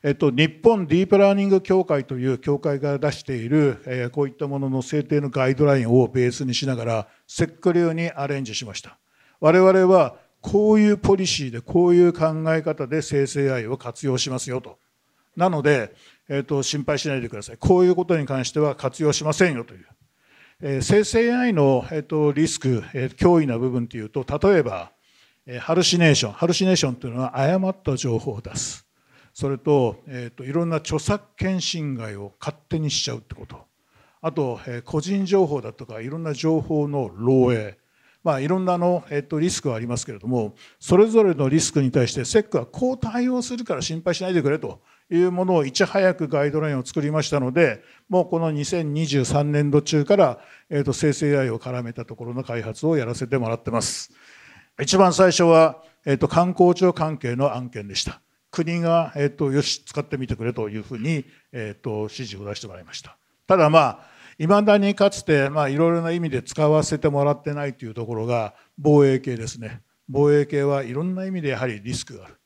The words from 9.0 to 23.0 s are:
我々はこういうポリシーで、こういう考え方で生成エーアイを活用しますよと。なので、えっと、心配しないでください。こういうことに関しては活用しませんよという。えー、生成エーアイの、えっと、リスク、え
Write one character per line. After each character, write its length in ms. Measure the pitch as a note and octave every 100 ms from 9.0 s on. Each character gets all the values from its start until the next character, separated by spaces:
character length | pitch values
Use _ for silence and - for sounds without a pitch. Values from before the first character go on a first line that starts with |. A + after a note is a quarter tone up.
| _ _ _ _
我 160 | D3+ F3
々 280 | F#3+ F#3+ F#3
は 280 | F#3 C3+ - _ _
こ 320 | - G3+ G#3+
う 60 | G#3+
い 120 | G#3
う 60 | G#3
ポ 180 | - G3
リ 100 | F#3
シ 200 | - C3+
ー 20 |
で、 100 | A#2
こ 280 | - F3 F3
う 80 | F3
い 40 | F3
う 60 |
考 300 | E3+ D#3+ D#3 D#3+
え 80 | D#3+
方 260 | D#3 D3 C3
で 140 | D3+
生 260 | - C#3+ C#3
成 180 | D3 C#3
エ 20 |
ー 40 |
ア 60 | B2+
イ 80 | A2
を 100 | C3
活 280 | B2 - C#3+
用 120 | B2+
し 120 | C#3
ま 100 | B2+
す 100 | -
よ 120 | B2
と。 160 | - - _ _ _ _ _ -
な 140 | F3+
の 120 | D#3+
で、 320 | C#3+ C#3 G#2 _ _ _ _
え 100 | C#3
っ 40 |
と、 200 | C3 C#3+
心 200 | C3 D3
配 160 | C3 C#3+
し 80 | D3+
な 60 | C3+
い 60 |
で 60 | A#2
く 80 | A2
だ 60 |
さ 100 | -
い。 60 | A2+
こ 220 | - F3+
う 60 | F3+
い 40 |
う 60 | F3+
こ 100 | E3+
と 120 | E3
に 80 | C3+
関 200 | C3 B2
し 60 |
て 100 | D3+
は 140 | D3+ C3
活 280 | C3+ -
用 80 | D#3
し 140 | C#3+ D3+
ま 80 |
せ 180 | D3 F#3
ん 40 | C3
よ 100 | A#2
と 80 |
い 40 | F#2+
う。 60 | _ _ _ _ _ _ _ _
え 160 | D3 C3+
ー、 40 |
生 220 | - G3+
成 220 | G#3 A#3 A#3
エ 60 |
ー 60 | B3
ア 100 | B3
イ 60 |
の、 320 | F3+ C#3 C3 -
え 60 | D#3
っ 40 |
と、 280 | D3 D#3 D3
リ 160 | C#3+ D#3
ス 120 | -
ク、 240 | C3 A#2 -
え 140 | C3+